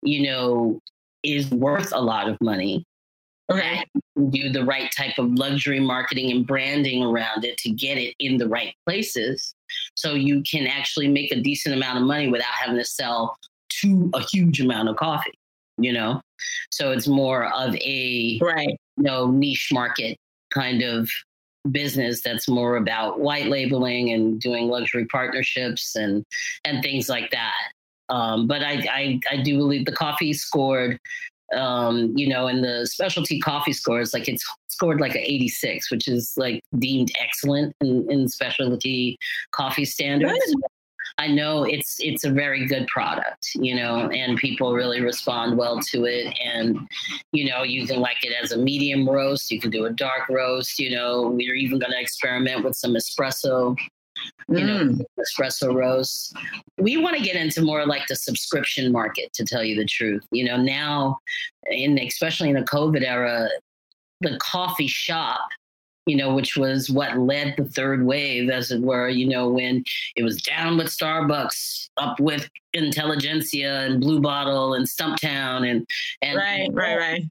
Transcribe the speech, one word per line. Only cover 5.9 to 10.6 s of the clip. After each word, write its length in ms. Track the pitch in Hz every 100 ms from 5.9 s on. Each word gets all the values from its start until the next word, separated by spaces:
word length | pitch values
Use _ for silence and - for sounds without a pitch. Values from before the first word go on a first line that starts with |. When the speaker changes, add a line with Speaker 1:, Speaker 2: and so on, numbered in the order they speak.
| 127 123 131 127
Speaker 1:
and 160 | 123 123
branding 560 | 135 135 147 139 127
around 420 | 123 117 113 110
it 120 | 117 120
to 120 | -
get 260 | 110 135 139
it 160 | 123 -
in 180 | 139 131
the 120 | 117
right 260 | 117 123 - -
places. 680 | 196 208 123 113 139 - - _ - - -
So 180 | 160
you 280 | 147 139 143
can 240 | 139 151